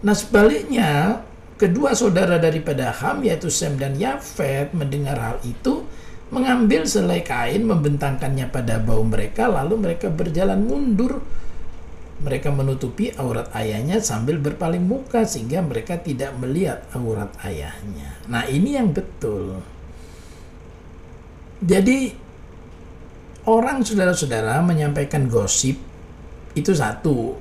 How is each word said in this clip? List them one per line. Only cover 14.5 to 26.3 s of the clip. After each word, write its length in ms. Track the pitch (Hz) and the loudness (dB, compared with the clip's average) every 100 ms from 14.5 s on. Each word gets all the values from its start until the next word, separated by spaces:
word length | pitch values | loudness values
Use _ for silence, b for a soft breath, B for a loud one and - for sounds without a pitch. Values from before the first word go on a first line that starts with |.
| - 165 175 | -2 -2 0
muka, 400 | 180 262 - 240 | 0 0 0 0
sehingga 400 | 220 131 113 165 | 0 -2 -2 -2
mereka 320 | 165 113 110 170 | -2 -4 -4 -6
tidak 400 | 165 123 135 131 | -4 -4 -4 -4
melihat 480 | 127 151 180 120 - | -2 0 0 -4 -8
aurat 400 | 127 120 107 104 - | -6 -2 -2 -4 -8
ayahnya. 720 | - 80 76 - 101 80 71 65 - | -8 -8 -8 -10 -10 -10 -12 -12 -4
Nah, 160 | 120 | -4
ini 320 | - 139 226 285 | 0 0 2 2
yang 160 | 220 | 2
betul. 720 | 151 - - 117 101 98 95 87 - - B B B B B B B - - - - - - - - - - | 0 -4 -6 -4 -4 -6 -8 -12 -16 -16 B B B B B B B -20 -20 -18 -18 -18 -18 -18 -18 -18 -4
Jadi, 480 | 175 190 196 269 254 - - - - - - - - - - - - - - | 2 4 6 4 0 -6 -18 -18 -18 -18 -18 -18 -18 -18 -18 -18 -20 -6 4
orang, 320 | 226 247 277 | 4 4 0
saudara-saudara, 800 | 214 208 185 175 143 113 110 131 | 0 4 4 2 0 0 0 2
menyampaikan 720 | 175 160 147 147 143 151 131 | 4 4 2 0 0 0 2
gosip 480 | 113 101 - 131 135 - - - - - | 2 2 2 0 -2 -6 -16 -18 -18 -16